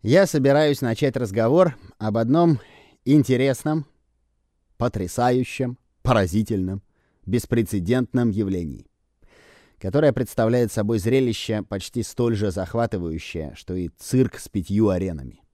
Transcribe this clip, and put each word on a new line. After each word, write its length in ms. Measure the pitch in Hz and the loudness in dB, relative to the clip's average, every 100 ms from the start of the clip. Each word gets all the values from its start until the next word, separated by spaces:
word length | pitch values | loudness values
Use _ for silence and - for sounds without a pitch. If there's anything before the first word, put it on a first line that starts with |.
Я 240 | 107 165 190 | 4 4 4
собираюсь 540 | 151 135 139 151 143 | 2 4 4 4 2
начать 360 | 123 113 143 127 | -2 0 0 0
разговор 600 | 117 98 113 156 175 - - _ | -4 0 2 4 4 2 -18 _
об 180 | 107 110 | -2 0
одном 440 | 113 156 175 135 - - - _ | 2 4 4 2 -4 -20 -20 _
интересном, 800 | - 147 127 127 135 127 156 156 139 _ _ _ _ _ _ _ _ _ | 2 4 4 2 2 0 -2 -4 -6 _ _ _ _ _ _ _ _ _
потрясающем, 1000 | 120 104 90 - 123 127 123 - 127 123 _ _ | -4 -2 -6 0 2 2 -2 -4 -6 -6 _ _
поразительном, 800 | - 120 92 98 107 104 92 98 _ _ _ _ | 0 2 2 0 0 -2 -4 -6 _ _ _ _
беспрецедентном 1040 | - 113 - 117 104 101 87 123 123 127 120 | -4 -4 0 0 0 -2 0 0 0 0 0
явлении, 560 | 101 101 95 80 - - _ _ _ _ _ _ _ _ _ | 0 -2 -4 -6 -12 -18 _ _ _ _ _ _ _ _ _
которое 340 | 95 139 151 | -2 2 2
представляет 580 | 113 117 - 113 123 117 | 2 -4 0 0 2 0
собой 280 | - 104 113 | -2 -2 -2
зрелище 640 | 101 131 127 107 - 107 | 0 0 0 -2 -4 -6
почти 400 | 98 101 - - | -6 -10 -8 -8
столь 340 | - - 120 110 | -8 -2 -2 0
же 140 | 104 | -2
захватывающее, 1000 | 92 90 117 117 101 85 80 - 85 73 - | -4 -6 -4 -2 -4 -6 -8 -10 -10 -10 -14
что 180 | - | -10
и 140 | 92 87 _ | -8 -8 _
цирк 400 | - 127 123 - | -2 0 0 -2
с 100 | - | -8
пятью 420 | 101 82 101 110 | -8 -2 2 2
аренами. 500 | 90 92 78 64 - _ | 0 -4 -8 -12 -18 _